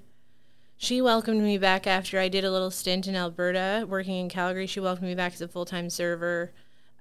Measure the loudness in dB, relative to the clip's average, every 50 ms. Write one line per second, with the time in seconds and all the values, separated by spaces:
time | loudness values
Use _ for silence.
0 | -14 -20 -20 -20 -20 -20 -20 -20 -20 -20 -20 -20 -20 -20 -14 -6 -2 0 2 4
1 | 4 6 4 4 4 2 2 4 4 4 2 4 6 4 4 4 4 2 2 2
2 | 2 0 0 0 2 2 2 2 0 2 0 0 0 -2 -4 -4 -2 0 0 0
3 | 0 -2 -2 -2 -2 -2 -2 -2 0 0 2 0 0 0 0 0 -2 -2 -4 -4
4 | -2 -2 -4 -4 -4 -4 -2 -2 0 0 0 -2 -4 -6 -4 -2 -2 -2 -2 -2
5 | -2 -4 -2 -2 -2 -2 -4 -6 -10 -8 -6 -6 -6 -4 -4 -6 -4 -4 -4 -2
6 | -2 -2 -2 -2 -2 -2 -2 -2 -4 -6 -8 -16 -20 -20 -20 -20 -20 -20 -10 -4